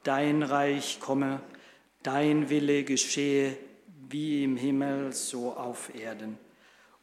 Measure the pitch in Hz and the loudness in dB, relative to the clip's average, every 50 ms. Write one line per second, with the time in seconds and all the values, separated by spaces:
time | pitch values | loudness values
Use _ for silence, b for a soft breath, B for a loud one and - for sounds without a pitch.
0 | - 143 135 139 147 147 147 151 147 131 143 143 143 143 139 143 135 - - - | -2 0 2 2 2 4 4 2 2 2 2 2 4 2 2 0 -2 -4 -6 -6
1 | - 135 135 139 139 135 135 131 - B B B B B B B B B _ _ | -2 0 0 2 2 0 -2 -4 -8 B B B B B B B B B _ _
2 | - 143 135 143 151 151 151 151 147 135 151 147 143 147 147 143 139 135 135 123 | -6 -2 0 2 4 4 4 4 2 2 2 2 4 4 4 2 2 2 0 0
3 | - - - 143 143 143 139 139 139 135 135 135 - - - - _ - 170 143 | 0 0 0 0 2 2 4 4 2 2 -2 -6 -12 -18 -20 -20 _ -20 -20 -20
4 | 131 127 139 151 151 156 147 143 139 135 131 123 131 143 139 135 139 139 139 139 | -14 -8 -6 -4 -2 0 0 2 2 2 0 2 0 0 2 2 0 0 -2 -2
5 | 139 131 123 - - - - 123 120 123 - - 127 123 117 - - - - 113 | -4 -4 -4 -6 -6 -6 -4 -4 -4 -4 -4 -6 -6 -8 -8 -10 -12 -12 -12 -12
6 | 110 113 110 104 110 110 107 - B B B B B B B B B B B B | -10 -10 -10 -8 -10 -10 -12 -12 B B B B B B B B B B B B